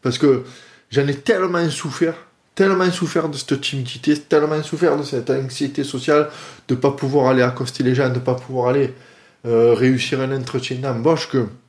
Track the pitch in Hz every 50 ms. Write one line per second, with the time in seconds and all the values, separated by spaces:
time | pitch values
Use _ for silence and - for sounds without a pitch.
0 | _ 131 120 - 147 143 131 120 127 - - - - - - _ _ _ - 143
1 | 139 143 139 139 - - 226 185 185 185 180 170 170 160 139 - - 151 131 -
2 | 170 165 160 - - _ _ _ _ _ _ - 190 196 190 185 185 185 175 -
3 | 180 147 - 170 160 156 143 135 - - 143 131 - - - 139 127 123 - 120
4 | - 151 151 147 - _ - 151 147 151 151 151 151 - - 151 175 165 143 151
5 | 143 139 143 123 117 - - 135 135 127 - - 143 135 139 - 139 139 - 127
6 | 123 - 151 147 147 151 - - - - - - _ - 131 123 - 143 139 -
7 | - 135 135 147 131 127 131 131 123 123 123 - 131 120 - - 131 123 127 131
8 | 139 131 123 120 123 131 127 127 - - 131 127 123 123 131 143 139 131 131 -
9 | - - - _ _ _ _ _ _ 117 117 113 117 117 117 107 127 131 131 127
10 | 127 - - 131 135 131 135 135 123 123 - 131 127 - 131 123 131 139 123 113
11 | 117 156 165 156 - - - 131 117 101 - - _